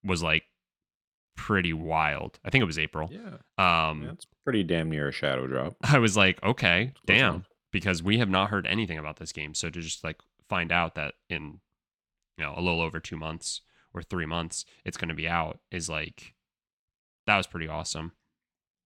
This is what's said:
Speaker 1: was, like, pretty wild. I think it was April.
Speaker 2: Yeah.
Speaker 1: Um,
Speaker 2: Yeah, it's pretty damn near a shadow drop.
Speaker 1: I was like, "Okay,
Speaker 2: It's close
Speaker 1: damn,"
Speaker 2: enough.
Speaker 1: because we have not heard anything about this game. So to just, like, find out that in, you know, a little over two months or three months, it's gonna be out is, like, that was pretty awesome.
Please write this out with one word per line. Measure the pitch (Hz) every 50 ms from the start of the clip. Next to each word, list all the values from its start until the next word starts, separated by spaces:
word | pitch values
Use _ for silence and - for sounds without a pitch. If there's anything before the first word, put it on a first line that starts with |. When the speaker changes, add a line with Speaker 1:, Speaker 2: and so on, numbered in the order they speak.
| -
Speaker 1:
was, | 95 92 80
like, | 82 78 80 80 - _ _ _ _ _ _ _ _ _ _ _ _ _ _ _ _ _ -
pretty | - - - 107 95 87 82
wild. | 80 80 80 80 80 80 76 76 71 69 69 - - - -
I | -
think | 131 135
it | 113
was | 82 76 78
April. | 78 76 - 78 78 90
Speaker 2:
Yeah. | 147 208 233 190 - - _ _ - - 95 90 85 82 80 78
Speaker 1:
Um, | 78 76 73
Speaker 2:
Yeah, | 78
it's | 82 - - _ _ _ -
pretty | 143 123 107
damn | 90 80 87 82 80 80
near | 78 73 73 71
a |
shadow | - - 76 71 65 64 65 65
drop. | 65 64 65 - - -
Speaker 1:
I | - 117 147 131
was | 113 107 95
like, | 104 98 95 90 - -
"Okay, | 101 - - 120 87 85 92 113 135
Speaker 2:
It's | - _
close | - - 190 -
Speaker 1:
damn," | 135 98 80
Speaker 2:
enough. | 85 92 _ _ _ _ _
Speaker 1:
because | - 95 87 101 90 82 82
we | 98 107 120
have | 117 98
not | 95 95 98 104
heard | 107 98 - -
anything | 95 113 110 87 80 78
about | 76 78 78
this | - 80 -
game. | - 78 76 76 76
So | - - 82
to | 76 85
just, | 82 78 - - -
like, | 80 80 - - _ _ _ _ -
find | 101 90 85 82
out | 85 87 85 82 -
that | 80 73 71 - _ _ -
in, | 85 76 76 73 71 - _ _ _ _ _ _ _ _ _ _ _ _ _ _ _ -
you | 78
know, | 73 71
a | 85
little | 90 90 85 82
over | 82 80 - 80
two | - - 85
months | 78 78 80 80 80 - - - - _ _ _ _ _ _ -
or | 90
three | 85 - 95 90 80
months, | 78 82 85 82 82 - - - _ _ _ -
it's | 90 -
gonna | - 87 82 78
be | 78 80 82
out | 85 85 80 80 - - _ -
is, | - 87 80 85
like, | 80 76 73 - - - - - _ _ _ _ _ _ _ _ _ _ _ _ _ _ _ _ _ _ -
that | - 104
was | 98 92 -
pretty | - 85 80
awesome. | 78 78 78 80 - - 78 80 85 - _ _ _ _ _ _ _ _ _ _ _ _ _ _